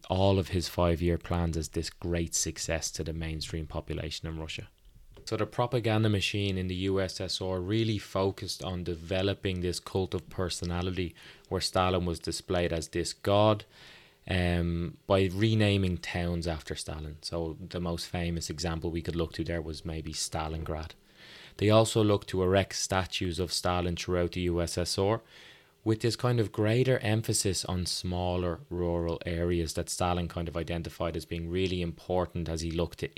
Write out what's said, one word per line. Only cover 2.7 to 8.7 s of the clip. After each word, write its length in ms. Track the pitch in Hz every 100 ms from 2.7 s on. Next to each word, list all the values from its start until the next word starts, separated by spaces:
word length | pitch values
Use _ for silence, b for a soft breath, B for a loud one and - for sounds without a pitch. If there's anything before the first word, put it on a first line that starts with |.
| 80 -
to 120 | -
the 100 | 80
mainstream 520 | 80 80 78 - 82 78
population 640 | 80 - 80 80 - 85
in 120 | 80
Russia. 280 | 78 - - _ - - - - -
So 120 | 110
the 80 | 107
propaganda 640 | - 120 127 110 107 110
machine 480 | 101 - 104 101 95
in 100 | 92
the 80 | 90 95
U 80 | 95
S 220 | 92 -
S 180 | 92 -
R 200 | 92 92
really 360 | 90 110 113 101
focused 640 | - 95 98 - 90 -
on 220 | 87